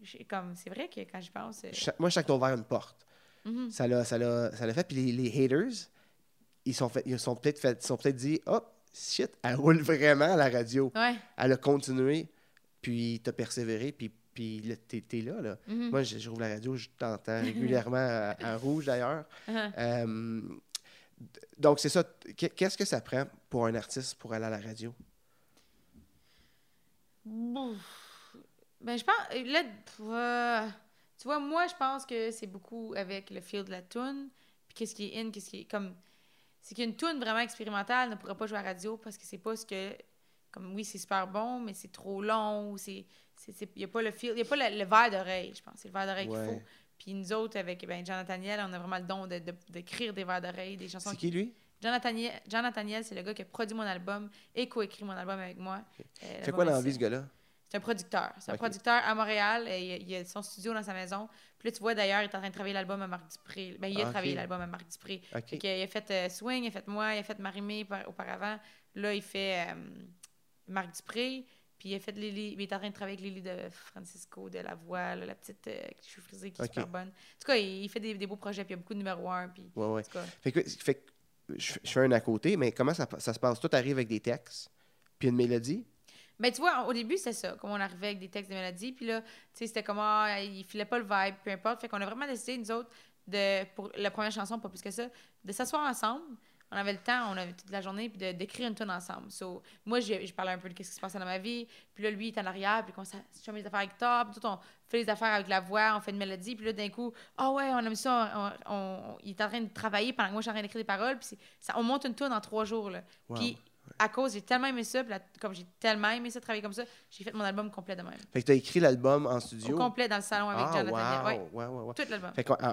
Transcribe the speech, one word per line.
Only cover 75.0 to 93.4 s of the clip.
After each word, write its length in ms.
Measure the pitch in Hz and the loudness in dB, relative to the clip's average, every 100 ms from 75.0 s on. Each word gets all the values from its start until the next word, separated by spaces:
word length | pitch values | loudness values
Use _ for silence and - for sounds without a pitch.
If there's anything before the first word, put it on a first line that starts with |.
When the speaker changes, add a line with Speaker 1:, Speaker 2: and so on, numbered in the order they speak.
| 180 180 | -4 -6
Speaker 1:
là, 100 | 185 | -8
la 100 | 196 | -12
petite, 320 | - 202 - | -16 -14 -12
euh, 140 | - - - - | -10 -12 -14 -20
cheveux 140 | - | -20
frisés 300 | - 196 196 | -20 -16 -12
qui 100 | - | -6
est 40 | 120 | -6
Speaker 2:
Ok. 40 | |
Speaker 1:
super 160 | - 175 | -4 -6
bonne. 220 | 180 190 | -6 -10
En 300 | - - - | -16 -20 -6
tout 80 | - | 2
cas, 80 | 247 | 2
il, 260 | 190 190 | 2 -4
il 60 | 202 | -6
fait 100 | 233 | -6
des, 140 | 220 | -6
des 140 | 202 196 | -6 -6
beaux 100 | 202 | -6
projets, 260 | 202 202 | -6 -6
puis 80 | 190 | -6
il 40 | 180 | -8
y 20 | |
a 20 | |
beaucoup 120 | 175 | -8
de 60 | 202 | -6
numéro 300 | 196 175 180 | -4 -4 -4
un, 200 | 180 180 | -4 -6
puis 200 | 180 180 - | -12 -10 -2
Speaker 2:
Ouais, 100 | 107 | 0
ouais. 120 | 110 | 0
Speaker 1:
en 40 | |
tout 80 | 104 | -2
cas. 120 | 180 175 - | -8 -10 -4
Speaker 2:
Fait 100 | 135 | 2
que, 100 | 160 | 2
fait 300 | - - - 139 | 2 -2 0 0
que 160 | - _ _ _ - - | 0 _ _ _ -10 -6
je, 160 | - - | -4 -4
je 80 | - | 0
fais 80 | 131 | 4
un 120 | 131 | 8
à 80 | 117 | 6
côté, 340 | 117 110 160 196 | 4 2 4 4
mais 160 | 123 | 4
comment 220 | - 131 | 4 2
ça, 120 | 170 127 90 | 2 -2 -4
ça 160 | - | -4
se 60 | 113 | 2
passe ? 200 | 123 117 | 2 2
Toi, 100 | 165 | 4
t'arrives 280 | 135 131 135 | 4 4 2
avec 100 | 113 | 2
des 140 | 110 | 0
textes, 500 | 120 127 - - - _ _ _ _ - | 0 -2 -4 -14 -14 _ _ _ _ 0
puis 80 | 131 | 4
une 80 | 123 | 6
mélodie ? 500 | 120 120 120 202 - _ _ - - - | 6 4 2 -4 -6 _ _ -20 -20 0
Speaker 1:
Ben, 120 | 240 | 2
tu 80 | 254 | 4
vois, 240 | 349 269 220 | 4 4 2
au 60 | |
début, 240 | 240 226 381 | 0 0 -2
c'était 160 | - | -2
ça. 180 | 214 196 - | -4 -6 -6
Comme 120 | 202 | -6
on 80 | 208 | -2
arrivait 280 | 196 180 208 | -4 -4 -6
avec 120 | 196 | -6
des 100 | 185 | -8
textes, 200 | 202 190 | -8 -8
des 60 | 190 | -6
mélodies, 360 | 185 180 247 | -6 -6 -10
puis 120 | 254 226 | -6 -4
là, 160 | 226 | -4
tu 60 | 226 - - | -6 -18 -18
sais, 140 | - 226 | -10 -6
c'était 160 | 226 | -4
comme, 160 | 208 208 | -4 0
ah, 420 | 214 214 214 202 | 2 2 2 0
il 220 | 202 190 | -4 -8
filait 220 | 185 214 202 | -8 -6 -2
pas 120 | 240 | 0
le 60 | 202 | 2
vibe, 300 | 202 196 196 | 2 2 0
peu 80 | 208 | -6
importe. 300 | 190 220 233 | -2 -2 -2
Fait 80 | 233 | -4
qu'on 120 | 202 | -4
a 40 | 196 | -4
vraiment 200 | 233 285 | -4 -4
décidé, 320 | 233 - 254 | -4 -4 -4
nous 140 | 214 | -2
autres, 180 | 233 240 - - _ - | -4 -6 -14 -20 _ -4
de, 380 | 202 | 2